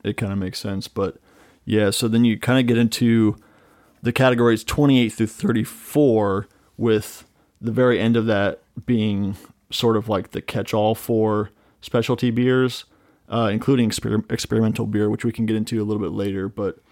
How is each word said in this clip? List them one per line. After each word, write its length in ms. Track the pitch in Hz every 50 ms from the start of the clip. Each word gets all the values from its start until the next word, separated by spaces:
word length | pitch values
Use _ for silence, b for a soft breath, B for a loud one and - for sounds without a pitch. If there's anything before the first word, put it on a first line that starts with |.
| -
it 120 | 104 104
kinda 180 | - 113 98 98
makes 240 | 98 104 120 123 -
sense. 280 | - 104 98 95 -
But 300 | - - - 98 95 - - b b b b b b b b b
yeah, 240 | - 104 107 107 101
so 180 | 113 - 127
then 160 | 113 110 117 120
you 140 | 117 110
kinda 260 | 90 - - 127 131 123
get 140 | 120 120
into 580 | 113 117 110 - - 127 117 117 113 110 107 104 b b b b b b b b b b b b b -
the 80 | 117 120
categories 500 | - 131 127 123 117 120 117 113 110 -
twenty-eight 460 | - - - 147 143 135 127 120 110
through 180 | - - 113
thirty-four, 1200 | 110 - - - 202 117 110 95 - - - - - - 151 147 131 113 110 104 101 95 98 98 b b b b b b
with 480 | - 107 117 110 107 - - - - - _ _ _ _ _ _ _
the 120 | 101 117
very 280 | 110 123 127 123 120 85
end 160 | 104 113 117
of 100 | 117 110
that 340 | 113 107 98 101 98 - - _ _ _ - -
being 500 | - 123 110 107 107 104 98 101 98 98 - - - _ _ _ _
sort 260 | - - - 117 110
of 100 | 107 104
like 240 | 113 104 92 - -
the 100 | - 110
catch-all 540 | - - - 117 98 - - 110 104 107 113
for 540 | - - - 117 110 110 110 104 104 107 - b b b b b b
specialty 500 | - - - 120 113 - 127 - 131 123
beers, 540 | 113 123 123 127 127 127 127 123 - - - b b b b b b b b _
uh, 200 | - 117 117 104
including 380 | 104 113 - - 139 123 120 107
exper-, 420 | - - - 113 107 110 - -
experimental 540 | 123 - - - 113 110 113 110 110 - 110
beer, 240 | 104 107 104 104 104
which 160 | 107 104 -
we 60 | 117
can 140 | 110 - 113
get 100 | 107 110
into 240 | 110 107 - 117 110
a 20 | 104
little 180 | 104 107 101
bit 100 | 98 82
later. 360 | 85 101 98 101 95 98 95
But 300 | 101 - - 101 92 - - _ _